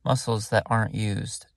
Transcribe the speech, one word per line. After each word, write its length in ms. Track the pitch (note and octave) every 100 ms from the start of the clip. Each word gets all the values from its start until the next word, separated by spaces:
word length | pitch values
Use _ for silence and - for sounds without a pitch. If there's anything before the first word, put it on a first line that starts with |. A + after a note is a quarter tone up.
Muscles 460 | - C3 - A2+ G#2
that 140 | A2 -
aren't 280 | A#2 A2
used 500 | G2+ G#2+ G2+ - - -